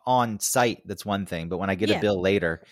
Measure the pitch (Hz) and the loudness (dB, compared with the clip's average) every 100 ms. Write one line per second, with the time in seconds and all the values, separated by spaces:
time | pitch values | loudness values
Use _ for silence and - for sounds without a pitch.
0 | - 127 117 104 - 131 123 95 - 98 | 0 2 2 -2 -2 2 2 0 -8 -8
1 | 104 101 92 85 85 90 98 92 107 170 | -4 -4 -2 -6 -4 -4 -2 0 0 2
2 | 104 95 92 101 85 82 - | 2 2 2 2 2 -4 -10